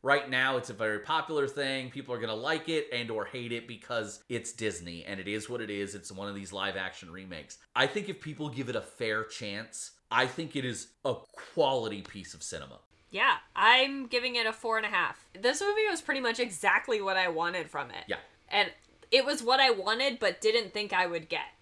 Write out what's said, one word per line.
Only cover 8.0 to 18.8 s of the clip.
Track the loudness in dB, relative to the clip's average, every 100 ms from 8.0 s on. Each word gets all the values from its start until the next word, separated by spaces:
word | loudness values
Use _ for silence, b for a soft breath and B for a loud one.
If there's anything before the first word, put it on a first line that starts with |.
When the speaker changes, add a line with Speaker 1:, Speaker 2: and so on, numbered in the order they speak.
| -6
Speaker 1:
if | -8
people | -10 -6 -6
give | -4 -4
it | -4
a |
fair | -6 -4 0 0
chance, | -2 -8 -8 -8 -10 -12 -14 _ _
I | 2 2
think | 0 -4 -4
it |
is | -2 -4 -10 _
a | -2 -2 -8 -18 -6
quality | 2 4 4 0 -4
piece | -8 -12 -14
of | -12
cinema. | -10 -10 -10 -16 _ _ _
Speaker 2:
Yeah, | 2 2 2 -4
I'm | 4 8 8 6 0 -2
giving | 0 0 0
it | 0
a |
four | -2 -2 0
and |
a | 0
half. | 0 0 -4 -16 0
This | 2 2
movie | 2 2 2
was | 0
pretty | -2 0
much | 0 0
exactly | -2 2 4 4 2 0
what | 2 2
I | 2
wanted | 2 0 -2 -4
from | -6 -6
it. | -10 -6
Speaker 1:
Yeah. | -8 -8 _ -2
Speaker 2:
And | 0 0 -2